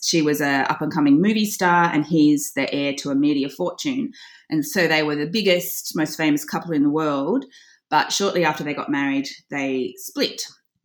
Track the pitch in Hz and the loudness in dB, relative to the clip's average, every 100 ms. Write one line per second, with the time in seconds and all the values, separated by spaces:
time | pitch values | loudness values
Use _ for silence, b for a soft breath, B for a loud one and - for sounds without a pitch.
0 | - 170 151 147 143 139 - 151 156 160 | -2 2 2 0 0 0 0 -2 -2 2
1 | 147 143 202 220 208 - 180 175 170 - | 4 6 4 2 0 0 2 4 4 2
2 | 151 165 151 143 - 143 135 143 139 139 | 2 4 4 4 0 -4 -4 -2 -4 -4
3 | 143 139 147 143 139 - 175 - 147 131 | -2 0 2 2 -2 -4 -6 -4 -4 -4
4 | - B B B B 156 143 190 160 156 | -4 B B B B -2 -2 0 2 2
5 | 151 147 151 220 190 175 175 - - 180 | 0 -2 -2 0 2 2 0 -8 -6 -4
6 | 151 - 156 147 - 170 170 151 147 151 | -2 0 0 0 -2 -6 -2 0 2 2
7 | 151 143 143 262 262 b b b - 156 | 0 0 0 -2 -4 b b b -2 0
8 | - - 196 175 156 151 147 147 - 143 | 0 0 0 2 0 -2 -4 -6 -4 -2
9 | 139 139 139 - - 143 135 131 123 - | 0 -2 -4 -10 -10 -6 -4 -4 -4 -8
10 | - 285 - - - _ _ _ | -10 -4 -4 -4 -14 _ _ _